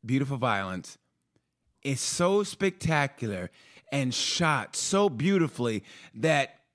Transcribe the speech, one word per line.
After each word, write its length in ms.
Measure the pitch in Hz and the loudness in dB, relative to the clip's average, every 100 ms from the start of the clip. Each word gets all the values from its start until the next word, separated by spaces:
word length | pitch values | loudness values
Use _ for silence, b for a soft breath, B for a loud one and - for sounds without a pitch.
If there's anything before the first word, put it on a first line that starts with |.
| 113 | 0
Beautiful 320 | 131 135 139 | 0 0 -2
Violence, 600 | 123 101 95 92 - - _ _ _ _ _ _ _ _ | 0 0 -2 -6 -10 -20 _ _ _ _ _ _ _ _
is 180 | 143 131 | -4 -4
so 420 | - - 175 202 | -4 0 2 2
spectacular 1080 | 202 - 196 185 165 156 139 - 117 95 90 B B B B | 0 -2 -2 -2 0 2 0 -2 -6 -6 -8 B B B B
and 220 | 139 131 | -2 -2
shot 640 | 123 - - 165 143 104 - | -2 -2 0 2 2 -2 -6
so 320 | - 190 202 | 0 2 2
beautifully 760 | 117 165 196 160 - 120 107 B B B - | 2 2 2 2 0 -2 -2 B B B -2
that 460 | 160 147 135 - _ | 2 2 0 -6 _